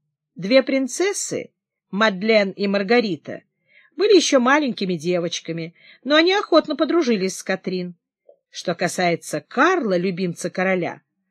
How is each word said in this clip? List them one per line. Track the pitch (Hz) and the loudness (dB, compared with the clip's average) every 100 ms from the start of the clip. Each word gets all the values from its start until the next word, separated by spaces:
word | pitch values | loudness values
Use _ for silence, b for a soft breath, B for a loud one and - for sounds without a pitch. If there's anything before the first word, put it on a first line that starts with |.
| _ _ _ - | _ _ _ -10
Две | 190 262 | 2 4
принцессы, | 262 269 262 - 381 381 - 131 - _ _ _ _ | 4 -2 -2 -2 -2 -2 -6 -8 -8 _ _ _ _
Мадлен | 190 220 185 220 214 196 | 0 0 0 2 2 2
и | - 202 | -2 -2
Маргарита, | 202 196 240 220 151 - 101 _ _ b b b - | -2 2 2 2 -6 -8 -14 _ _ b b b -2
были | 427 | 4
еще | 381 - 269 | 6 6 2
маленькими | 240 294 277 185 185 | 4 2 2 -4 -4
девочками, | 170 165 180 170 - - 165 165 b b b | -4 -2 -2 -2 -8 -8 -10 -10 b b b
но | 254 | 0
они | 302 339 | 2 4
охотно | 403 415 320 302 294 | 2 4 2 2 -2
подружились | 302 339 247 214 185 - | 0 2 2 0 -2 -6
с | |
Катрин. | - 185 - 180 180 175 _ _ _ _ _ | -6 -6 -4 -6 -8 -12 _ _ _ _ _
Что | - - | -12 -8
касается | 170 175 - 175 160 - 147 - | -4 -4 0 -2 -2 -4 -8 -6
Карла, | 240 311 370 226 180 | 0 2 2 0 0
любимца | 190 175 180 165 170 | -2 -2 -6 -6 -8
короля, | - 185 185 147 - _ _ _ | -4 -2 -2 -4 -8 _ _ _